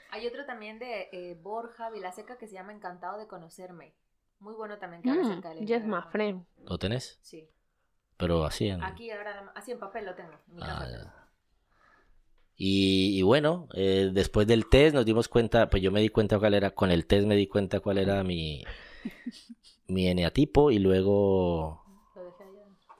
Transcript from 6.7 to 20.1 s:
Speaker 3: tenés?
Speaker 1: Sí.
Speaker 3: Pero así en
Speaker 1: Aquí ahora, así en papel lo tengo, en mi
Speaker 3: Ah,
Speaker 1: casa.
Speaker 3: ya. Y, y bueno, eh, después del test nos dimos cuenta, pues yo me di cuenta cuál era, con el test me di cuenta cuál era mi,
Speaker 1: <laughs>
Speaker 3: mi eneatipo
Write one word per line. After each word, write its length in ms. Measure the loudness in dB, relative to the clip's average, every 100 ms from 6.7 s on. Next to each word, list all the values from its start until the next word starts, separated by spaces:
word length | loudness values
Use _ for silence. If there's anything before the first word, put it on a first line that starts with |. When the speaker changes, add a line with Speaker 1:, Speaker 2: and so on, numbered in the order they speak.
| -4
Speaker 3:
tenés? 400 | -4 -4 -8 -18
Speaker 1:
Sí. 260 | -20 -20 -20 _ _ _ _ _ _ -6
Speaker 3:
Pero 280 | 0 0 0
así 220 | -2 -4
en 160 | -4
Speaker 1:
Aquí 280 | -8 -12 -14
ahora, 400 | -12 -12 -14 -16 -16
así 160 | -14
en 80 | -12
papel 260 | -12 -12 -12
lo 100 | -12
tengo, 160 | -16 -20 _
en 60 | -14
mi 60 |
Speaker 3:
Ah, 20 | -10 -10
Speaker 1:
casa. 100 | -10
Speaker 3:
ya. 220 | -12 -16 -20 _ _ _ _ _ _ _ _ _ _ _ _ _ -6
Y, 640 | 0 2 4 4 2 2
y 20 |
bueno, 460 | 4 4 2 -2 -6 -2
eh, 340 | 2 2 2
después 360 | 0 0 2 4
del 200 | 2 6
test 280 | 6 6 4
nos 100 | 2
dimos 220 | 2 2
cuenta, 420 | 2 2 2 2
pues 140 | 2
yo 80 | 2
me 100 | 2
di 80 | 2
cuenta 300 | 2 2 4
cuál 160 | 4 2
era, 160 | 0
con 180 | 0 2
el 160 | 2 4
test 220 | 2 4
me 80 | 4
di 120 | 2
cuenta 320 | 0 0 -2
cuál 180 | 0 0
era 240 | 0 0
mi, 400 | -2 -4 -4 -8 -12 -16 -18 -16
Speaker 1:
<laughs> 840 | -16 -14 -16 -16 -18 -20 _ _ -6
Speaker 3:
mi 200 | 0
eneatipo 640 | 2